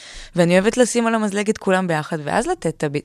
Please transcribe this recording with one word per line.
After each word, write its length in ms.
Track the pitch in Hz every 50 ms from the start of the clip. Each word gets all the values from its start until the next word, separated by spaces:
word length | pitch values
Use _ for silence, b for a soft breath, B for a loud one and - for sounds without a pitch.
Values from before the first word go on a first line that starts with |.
| B B B B B B B
ואני 180 | 170 175 170 175
אוהבת 220 | 185 190 214 -
לשים 300 | 254 247 220 - 240 233
על 80 | 226 226
המזלג 340 | 226 214 208 190 202 208 202
את 80 | 214 -
כולם 280 | - 202 185 185 190
ביחד, 300 | 175 170 151 151 - 175 156 147
ואז 220 | 143 - 190 240
לתת 200 | 330 370 349 -
את 180 | 170 156 - -
הב-, 140 | 151 143 147 -